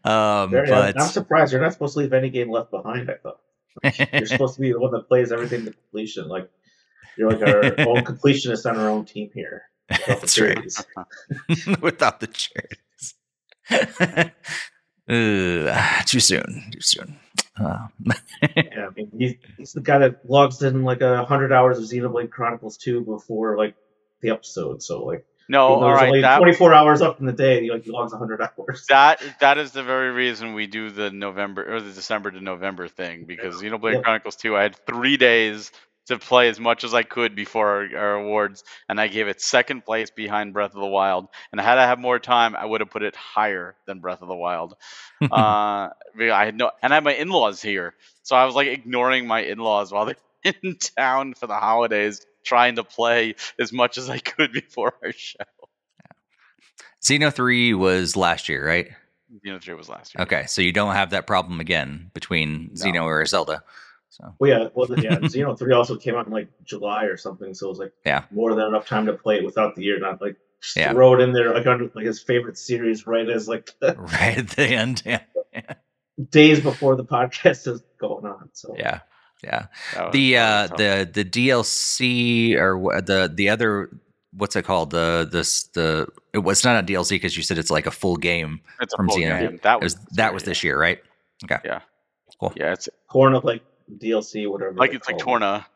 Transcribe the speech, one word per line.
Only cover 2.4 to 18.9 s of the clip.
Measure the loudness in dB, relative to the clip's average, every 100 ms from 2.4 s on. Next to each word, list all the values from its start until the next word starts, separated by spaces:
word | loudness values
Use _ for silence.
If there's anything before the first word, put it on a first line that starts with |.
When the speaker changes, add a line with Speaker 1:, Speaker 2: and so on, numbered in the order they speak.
| -2
Speaker 2:
left | -4 -4
behind, | -10 -8 -8 -8
I |
thought. | -10 -12 -16 _ _ _ -2 -2 0 -2
You're | -2 -2
Speaker 1:
<laughs> |
Speaker 2:
supposed | 0 -2 -2
to |
be | -2
the | 0
one | -2
that | -4 0
plays | 2 2
everything | -2 -4 -6
to | -8
completion. | -14 _ -10 -10 -10 -10
Like, | -10 -10 _ _ _ _ _ -20 -2
you're | 0
like | 2
our | 4 4
Speaker 1:
<laughs> | 4 2 2
Speaker 2:
own | 2
completionist | 0 2 2 2 0 -4 -2
on | -2
our | 0
own | -2 -6
team | -12 -12
here. | -12 -14 -16 _ _ _
Without | -4 -2
the | -2
Speaker 1:
That's | 0 2
right. | 2 0
Speaker 2:
cherries. | -6 -12 -12 -16 -18 -20 -12 -10 -2 -2 0 -2
Speaker 1:
<laughs> |
Without | -2 2 0 0
the | -12
cherries. | -8 -8 -8 -12 -20 _ _ -18 -18 _ _ _ _ -2 0 0 0 0 2 -2 _
<laughs> | -12 -12 -12 _ _ _ -2
Uh, | 0 2 2 2 0 0 0 0 0
too | 0 2
soon. | 2 0 -2 -12 -14
Too | -6
soon. | -2 -2 -6 -20 _ -10 -10 -8
Uh, | -6 -6 -12 -8
<laughs> | -4 -4 -6 -4 -2 0
Speaker 2:
Yeah, | -4 -8
I | -12